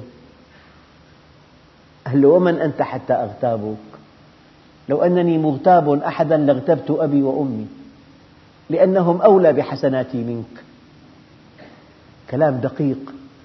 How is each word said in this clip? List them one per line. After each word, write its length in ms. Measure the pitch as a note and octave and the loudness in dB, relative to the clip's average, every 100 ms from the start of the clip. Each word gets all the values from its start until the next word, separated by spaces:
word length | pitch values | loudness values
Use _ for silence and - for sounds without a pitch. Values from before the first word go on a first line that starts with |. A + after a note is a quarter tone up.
| A2+ - - - _ - - - _ _ _ _ _ _ _ _ _ _ _ _ B2 | -12 -20 -20 -20 _ -20 -20 -20 _ _ _ _ _ _ _ _ _ _ _ _ -4
قال 140 | C#3 | 2
له: 60 | C#3 | 4
"ومن 280 | F3 F3 D#3+ | 4 2 0
أنت 260 | D#3+ C#3 | -4 -4
حتى 320 | C#3 B2+ - | -6 -6 -4
أغتابك؟ 640 | B2 A2+ G2+ B2 A2+ G#2+ G#2+ - - - _ - _ _ _ _ _ - | -4 -4 -4 -4 -4 -6 -12 -16 -20 -20 _ -20 _ _ _ _ _ -6
لو 120 | C#3 | -2
أنني 360 | F3+ F3 F3 D#3+ | 0 2 0 0
مغتاب 520 | D#3 C#3 F#3+ F3 D3 | -2 0 4 4 4
أحدا 480 | C#3+ E3 D3 D3+ D#3 | 0 -2 -4 0 0
لاغتبت 540 | C#3+ B2+ D3 D#3 - | 2 0 0 -2 0
أبي 300 | D#3 D#3 C#3+ | -4 0 0
وأمي، 460 | C3+ C3+ C#3 A2 G#2+ - - - - - - - _ _ - | 0 -2 -4 -6 -10 -16 -20 -20 -20 -20 -20 -20 _ _ -8
لأنهم 520 | E3 F#3+ F#3 F3 F3 | 2 2 4 2 2
أولى 320 | - G3 E3 | 6 6 6
بحسناتي 640 | C#3 C3 C3+ C#3+ C3 B2 B2 | 2 -2 -2 -2 -2 -4 -6
منك". 460 | A#2 A#2 A2+ - - - - - - - - - - - - - - - - - - | -8 -8 -12 -18 -20 -20 -20 -20 -20 -20 -20 -20 -20 -20 -20 -20 -20 -20 -20 -20 -10
كلام 240 | B2+ D3+ B2+ | 0 0 0
دقيق. 420 | C3 - C#3+ C3+ - - - - | -4 -4 -4 -4 -10 -18 -20 -20